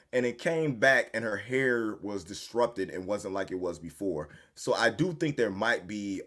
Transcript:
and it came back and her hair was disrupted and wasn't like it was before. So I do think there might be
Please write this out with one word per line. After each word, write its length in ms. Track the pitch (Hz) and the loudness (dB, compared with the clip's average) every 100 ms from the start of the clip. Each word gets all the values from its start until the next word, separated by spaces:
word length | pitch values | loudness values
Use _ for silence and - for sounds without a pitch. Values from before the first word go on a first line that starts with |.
| _ | _
and 140 | 127 123 | 0 0
it 120 | 117 | 0
came 380 | 170 165 151 113 | 0 0 0 4
back 340 | 135 127 - | 6 6 2
and 100 | 113 | -2
her 120 | 113 101 | -2 -4
hair 600 | 104 131 131 120 110 101 | -2 0 2 2 0 -4
was 200 | 101 101 | -6 -6
disrupted 680 | 85 95 - 117 117 98 90 | -8 -10 -4 0 2 0 -4
and 160 | 85 92 | -4 -4
wasn't 260 | 104 101 | -4 -2
like 160 | 98 92 | -4 -4
it 80 | 92 | -4
was 200 | 90 80 | -4 -6
before. 500 | 85 - 98 78 76 - - | -10 -4 -2 -2 -6 -12 -20
So 200 | - - | -6 0
I 160 | 104 117 | 4 4
do 220 | 110 180 | 4 0
think 220 | 156 160 - | 0 0 2
there 140 | 110 | 0
might 360 | 95 113 117 92 | 2 2 0 -2
be 340 | 104 101 95 | -6 -4 -4